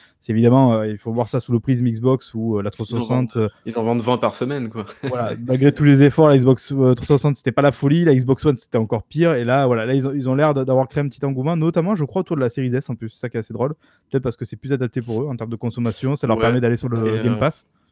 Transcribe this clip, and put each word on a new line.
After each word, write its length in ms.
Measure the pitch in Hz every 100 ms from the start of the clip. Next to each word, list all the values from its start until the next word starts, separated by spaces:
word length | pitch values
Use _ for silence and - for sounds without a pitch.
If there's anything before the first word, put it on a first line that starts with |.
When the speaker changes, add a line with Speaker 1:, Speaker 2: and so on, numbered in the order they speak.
| _ _
Speaker 1:
c'est 100 | -
évidemment, 420 | 110 117 131 131
euh, 120 | 113 107
il 120 | 107
faut 140 | 117
voir 160 | 113 113
ça 120 | 127
sous 120 | -
le 80 | 120
prisme 260 | 123 123 123
Xbox 460 | 113 127 131 -
ou, 240 | 113 113 104
euh, 40 |
la 80 | 101 -
Speaker 2:
Ils 40 |
en 20 |
vendent, 20 | 110
Speaker 1:
trois 0 |
cent 100 | 117
soixante, 400 | 113 127 123 120
euh, 120 | 107 -
Speaker 2:
ils 140 | - 113
en 40 |
vendent 200 | 113 120
vingt 160 | 117 123
par 160 | 110
semaine, 360 | - 123 143 117
quoi. 160 | 113 104
<laughs> 80 | -
Speaker 1:
Voilà, 300 | 139 123 113 113 123
malgré 260 | 131 143
tous 120 | 143
les 180 | 147 139
efforts, 260 | 143 143 156
la 80 | 139
Xbox, 360 | 127 127 -
euh, 220 | 135 131
trois 120 | 123 -
cent 80 |
soixante, 220 | 143 151 135
c'était 160 | -
pas 100 | 117
la 100 | 139
folie. 320 | - 139 170
La 100 | 170
Xbox 300 | 131 123 131
One, 120 | 156 131
c'était 200 | - 120
encore 260 | 110 113
pire. 300 | - 147 170
Et 140 | 139 120
là, 200 | 135 135
voilà, 200 | 117 113
là, 80 |
ils 120 | 135 135
ont, 60 |
ils 160 | 143 127
ont 60 |
l'air 180 | 131 151
de, 100 | 143
d'avoir 260 | 131 131 131
créé 140 | 147
un 60 | 143
petit 160 | -
engouement, 320 | 139 135 139 170
notamment, 380 | 156 170 170
je 100 | 208
crois, 160 | 143 185
autour 160 | 180 160
de 60 |
la 80 | 123
Series 260 | 139 127 123
S 140 | -
en 60 | 117
plus. 120 | 113
C'est 120 | -
ça 80 | 120
qui 80 | 117
est 20 |
assez 140 | 110
drôle. 180 | 110 131 156 _ _ _
Peut-être 120 | 135
parce 140 | 127 -
que 80 |
c'est 120 | 120 113
plus 180 | 131
adapté 260 | 139 123 131
pour 220 | 117 113
eux 40 | 147
en 100 | 120
termes 120 | 113
de 80 | 113
consommation. 600 | 120 120 117 104 131 147
Ça 100 | 127
leur 100 | 110
Speaker 2:
Ouais. 60 |
Speaker 1:
permet 180 | 117 123
d'aller 160 | 120 117
sur 140 | 127
le 80 | 117
Speaker 2:
Et, 260 | 110 110
Speaker 1:
Game 100 | 117
Speaker 2:
euh, 20 | 113
Speaker 1:
Pass. 280 | 143 - _ _ _